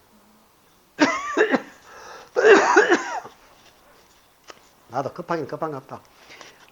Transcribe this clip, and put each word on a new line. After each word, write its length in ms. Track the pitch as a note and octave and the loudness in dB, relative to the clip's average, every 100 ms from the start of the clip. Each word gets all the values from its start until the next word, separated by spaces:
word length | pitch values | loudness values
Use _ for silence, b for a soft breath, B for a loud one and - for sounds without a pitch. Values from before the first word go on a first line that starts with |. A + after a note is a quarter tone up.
| _ _ _ _ _ _ _ _ _ - | _ _ _ _ _ _ _ _ _ 0
<coughs> 4000 | D4+ - - C#5 G#4+ C4 - - - - - - - - G#4+ G4+ - - G#4+ F4+ - - - - - - - - - - _ _ _ _ - - _ _ - | 0 0 -4 -2 0 -2 -6 -20 -20 -20 -20 -20 -8 2 6 6 6 4 4 2 -2 -10 -12 -20 -20 -20 -20 -20 -20 -20 _ _ _ _ -20 -20 _ _ -10
나도 240 | B2 C3 | -8 -8
급하긴 340 | - F3 E3+ C3+ | -8 -6 -6 -6
급한갑다. 540 | D3 D#3+ C#3 - A#2 - b b b b b b | -8 -8 -8 -14 -18 -20 b b b b b b